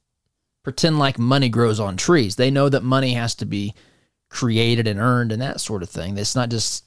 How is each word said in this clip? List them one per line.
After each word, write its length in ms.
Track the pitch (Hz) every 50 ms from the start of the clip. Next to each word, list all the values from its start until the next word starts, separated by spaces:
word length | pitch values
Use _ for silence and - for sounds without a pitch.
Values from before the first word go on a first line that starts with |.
| _ _ _ _ _ _ _ _ _ _ _ _ -
pretend 340 | 135 131 - - 170 156
like 220 | 151 147 135 127 -
money 300 | 117 123 131 143 135 123
grows 300 | 110 113 120 113 107 104
on 180 | 110 98 92
trees. 380 | 92 - - 175 160 117 95 98
They 140 | - 123 131
know 200 | 139 139 139 143
that 140 | 135 131 110
money 300 | 127 131 135 135 127 120
has 220 | 120 117 117 -
to 100 | - -
be 280 | 104 104 101 101 104 - _ _ _ _ _ _ _ _ _ _ _
created 580 | - - 135 120 113 110 117 117 120 117 113
and 120 | 110 104 98
earned 320 | 113 127 123 120 120 113
and 100 | 110 110
that 200 | 131 139 - -
sort 220 | - - 110 98 92
of 60 | 101
thing. 280 | - - 80 92 101
It's 180 | 101 104 - -
not 140 | 131 123 117
just, 360 | 120 113 - - - - -